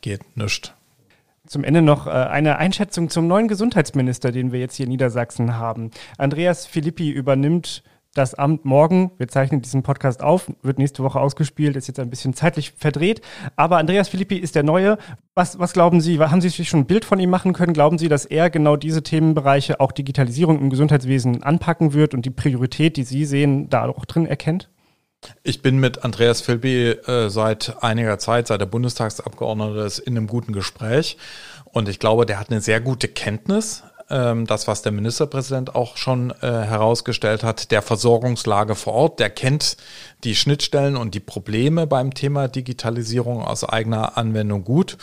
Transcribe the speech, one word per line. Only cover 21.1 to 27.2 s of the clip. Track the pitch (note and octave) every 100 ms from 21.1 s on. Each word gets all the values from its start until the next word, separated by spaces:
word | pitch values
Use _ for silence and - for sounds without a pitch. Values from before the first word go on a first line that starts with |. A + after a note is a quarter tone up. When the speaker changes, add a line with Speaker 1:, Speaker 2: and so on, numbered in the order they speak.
| C3+ B2 A#2+
Speaker 2:
anpacken | C#3 E3 - E3 D#3+
wird | D3 D3+
und | B2+
die | B2+
Priorität, | - D3+ B2 B2+ - D#3 D3
die |
Sie | B2 C3 D3+
sehen, | C#3 C#3+ C3+ D3
da | B2 A#2+
auch | - -
drin | E3
erkennt? | D#3+ C#3 - F3+ - _ _ _ _ _ - -
Speaker 1:
Ich | - -
bin | C3+ C3+
mit | C3 B2+
Andreas | B2 G#2+ A#2 A2+
Philippi, | - A#2+ C3 B2 A#2
äh, | A2 - B2